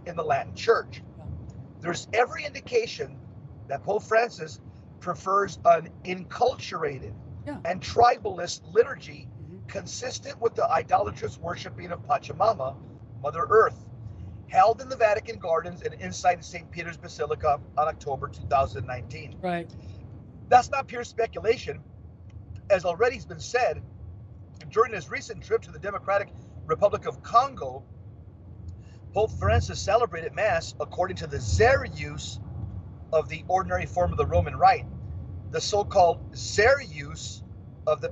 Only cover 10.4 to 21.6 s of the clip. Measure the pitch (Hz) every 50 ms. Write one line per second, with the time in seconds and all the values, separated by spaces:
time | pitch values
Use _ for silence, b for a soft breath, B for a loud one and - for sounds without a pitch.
10.4 | 233 226 - 220 185 - 156 160 156 143 180 190 202 208 - - 220 - - -
11.4 | 165 170 175 - - 185 - - 175 175 175 165 - - 143 135 - - 143 160
12.4 | 202 - - 143 131 135 - - - - - - - - - - 139 147 156 165
13.4 | 170 - 208 220 196 - - - - - - - - - - - - - - -
14.4 | - - - 185 190 220 226 214 262 254 - 214 226 208 202 214 - 226 220 196
15.4 | 190 170 165 165 170 175 175 165 156 151 - - 190 180 180 - 190 180 180 170
16.4 | - - 175 170 - - - 170 165 170 165 - - 170 - - 151 143 156 -
17.4 | 156 147 143 147 - - - 156 151 160 156 - - 143 135 139 139 135 - -
18.4 | - - 143 135 135 - - 135 123 127 127 123 120 - 156 160 151 143 - -
19.4 | - 180 175 170 170 - - - B B B B B B - - - - - -
20.4 | - - 240 247 240 - 285 277 269 - - 240 240 - - - 226 226 - 175
21.4 | 170 214 254 -